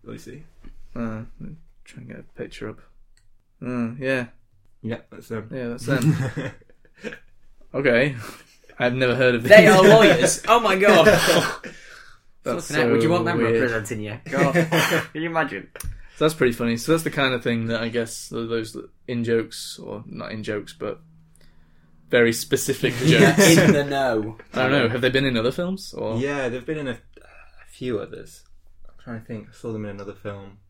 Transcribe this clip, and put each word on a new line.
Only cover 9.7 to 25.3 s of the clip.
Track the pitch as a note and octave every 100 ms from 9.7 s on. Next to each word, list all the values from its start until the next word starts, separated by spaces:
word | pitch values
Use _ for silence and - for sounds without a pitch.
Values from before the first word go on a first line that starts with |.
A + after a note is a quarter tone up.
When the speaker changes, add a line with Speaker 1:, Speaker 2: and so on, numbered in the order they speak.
| F#3+
Speaker 3:
are |
lawyers. | F#3+ A3 G#3+ D#3+ F3 - -
Oh | A#3
my | A3 F#3+
God. | G#3 G3 G#3
Speaker 2:
<laughs> | F3 F3+ E3+ - - - - - - - - _ _
That's | - A#2+ -
Speaker 3:
Flipping | D3 A#2+
heck, |
would | A2+
you | A2+
Speaker 2:
so |
Speaker 3:
want | - -
them | -
Speaker 2:
weird. | A2+
Speaker 3:
representing | A#2 B2 A2+ G#2+ A2
you? | G#2+ A2 -
God. | C3+ C#3+
Speaker 1:
<laughs> | F3 E3
Speaker 3:
Can | E3 D#3 E3 - D#3
you | E3
imagine? | E3 C#3+ G2 - - - - - -
Speaker 2:
So | D#3
that's | D#3
pretty | B2+
funny. | A#2+ A#2 A2+
So | D3+
that's | D#3+
the | D#3+
kind | D3+ C3+
of | B2
thing | B2 A#2 A2+
that | A2+
I | A2+
guess | A#2 A2+ - -
th-, | A#2 A#2
those | A#2 A2 C3 - _ -
in | A#2+ A#2
jokes, | A#2 A2 - - -
or | - G#2 -
not | - F#2
in | A2
jokes, | G#2+ G#2 - -
but | G#2+ - - _ _ _ - _ _ _ _ _ _
very | B2 A#2
specific | A#2 - C3 - C3 B2 A#2
Speaker 3:
<laughs> |
Yeah, | C#3+ D#3+ G3 D#3+
Speaker 2:
jokes. | F#3+ E3+
Speaker 3:
in | F3+
the | D3
know. | C#3 C#3 C3 A2 G#2+ A2 -
Speaker 2:
I | C3
don't | C3
know. | C#3 A#2
Have | A#2+
they | B2+
been | C3
in | C#3